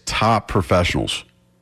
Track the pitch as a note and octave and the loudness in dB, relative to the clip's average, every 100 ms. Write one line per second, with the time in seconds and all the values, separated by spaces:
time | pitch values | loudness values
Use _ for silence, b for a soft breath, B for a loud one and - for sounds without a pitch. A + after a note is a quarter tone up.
0 | - - A2 A2 - A2 E2+ F#2+ E2+ C#2+ | -6 -2 2 2 0 -2 2 2 2 -2
1 | G1+ - - _ _ _ | -4 -6 -10 _ _ _